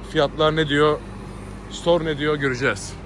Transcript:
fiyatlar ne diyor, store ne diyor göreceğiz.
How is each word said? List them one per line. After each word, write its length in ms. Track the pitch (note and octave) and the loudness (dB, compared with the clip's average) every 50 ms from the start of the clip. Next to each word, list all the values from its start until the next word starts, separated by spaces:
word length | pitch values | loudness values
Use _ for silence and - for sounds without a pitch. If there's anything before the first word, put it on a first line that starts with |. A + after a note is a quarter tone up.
| - - | -12 -2
fiyatlar 440 | - D#3 C#3+ C#3 - D3+ D#3 D#3 D#3 | 2 2 2 2 2 2 2 4 4
ne 120 | D#3 D#3+ | 2 0
diyor, 320 | C#3+ C#3+ C#3+ D3+ D3+ D3+ - - - - - - - - - - - - - - - | 2 4 4 4 4 4 0 -4 -12 -14 -14 -14 -14 -14 -14 -14 -14 -14 -14 -14 -12
store 340 | - - - E3+ E3+ E3+ D#3+ | -12 -2 2 4 4 4 2
ne 120 | D#3+ D3+ | -2 -2
diyor 180 | C#3 D3 D3+ D3+ | 0 0 0 0
göreceğiz. 580 | D3 C#3 C#3 B2+ A#2+ C3+ B2+ G#2 - - - - - - | 2 0 0 0 2 2 0 0 0 -6 -10 -12 -12 -14